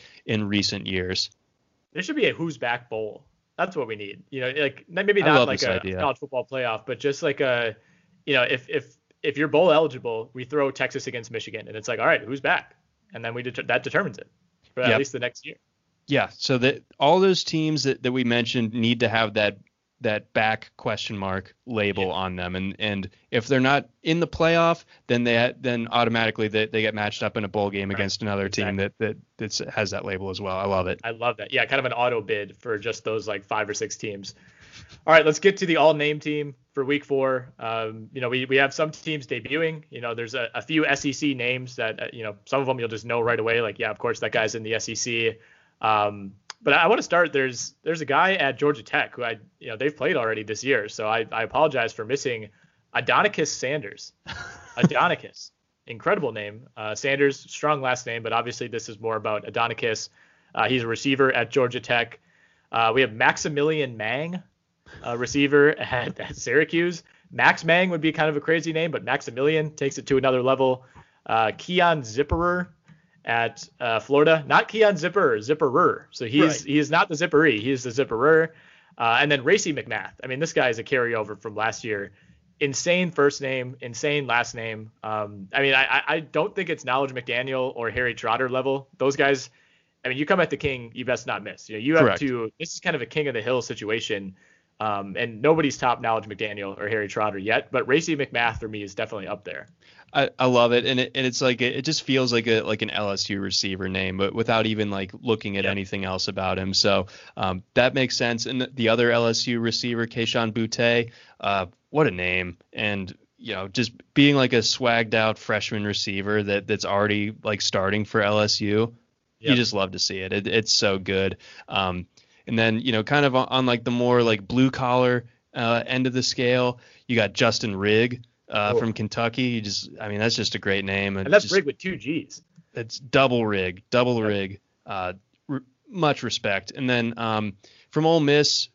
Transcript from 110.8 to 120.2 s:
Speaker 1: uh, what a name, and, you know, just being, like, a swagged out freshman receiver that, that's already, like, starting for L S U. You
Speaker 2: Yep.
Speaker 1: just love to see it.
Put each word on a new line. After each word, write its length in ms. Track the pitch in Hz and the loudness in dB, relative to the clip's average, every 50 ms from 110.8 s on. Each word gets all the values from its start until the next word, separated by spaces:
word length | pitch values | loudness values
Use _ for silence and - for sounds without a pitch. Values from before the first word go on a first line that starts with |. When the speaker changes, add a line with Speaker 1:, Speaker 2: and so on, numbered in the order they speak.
| 120 117 117 120 117 117 - - - - - _ | 2 4 4 2 0 -2 -8 -16 -20 -20 -16 _
Speaker 1:
uh, 260 | - 101 101 98 92 90 - _ _ _ | -2 -2 0 0 -2 -4 -8 _ _ _
what 160 | - 147 156 | 0 2 2
a 40 | 123 | 2
name, 460 | 92 90 90 90 90 92 90 90 82 - _ _ - | 2 0 -2 0 0 0 -2 -4 -8 -12 _ _ -8
and, 420 | - 110 104 101 98 95 90 - - _ _ _ | -4 -2 -2 -2 -2 -6 -8 -10 -16 _ _ _
you 180 | _ 123 117 101 | _ -10 -8 -8
know, 140 | 95 98 95 | -8 -8 -6
just 240 | 92 127 117 110 - - - _ _ | -2 -2 -2 -2 -4 -12 -20 _ _
being, 200 | 143 139 143 143 | 4 6 6 6
like, 200 | 139 127 123 127 | 4 2 4 4
a 80 | 117 107 | 2 2
swagged 520 | - - - 131 120 117 117 117 107 117 | 2 -2 0 0 2 2 2 2 2 2
out 240 | 113 110 110 107 - | 2 2 2 0 -2
freshman 460 | - - 113 - - - 120 104 104 | -4 -4 -2 -2 -2 -4 -4 -4 -4
receiver 580 | 104 101 - - 110 98 98 98 104 107 107 104 | -2 -4 -4 -4 -4 -4 -4 -2 0 0 0 0
that, 240 | 101 101 101 101 | 0 0 -2 0
that's 200 | 104 107 101 98 | -2 -4 -2 -2
already, 480 | 90 101 101 104 104 104 104 104 104 110 - - | 0 0 2 2 2 2 0 -2 -4 -6 -6 -4
like, 160 | 110 107 95 | -4 -4 -2
starting 460 | - - - 101 92 95 101 107 104 | -2 -2 0 0 0 2 0 0 -2
for 160 | - - 113 104 | 0 0 2 2
L 180 | 101 104 107 | 4 4 4
S 200 | 107 107 - - 107 | 2 2 0 0 0
U. 340 | 101 104 107 113 117 120 - _ _ _ _ _ _ _ _ | 0 2 2 2 0 -4 -12 _ _ _ _ _ _ _ _
You 120 | - 151 | 0 2
Speaker 2:
Yep. 60 | 131 | 4
Speaker 1:
just 180 | 123 117 110 107 | 4 2 0 0
love 180 | 98 98 95 95 | -2 -2 -2 -2
to 60 | 98 | -4
see 200 | - - 107 | -4 -2 -2
it. 140 | 95 | -4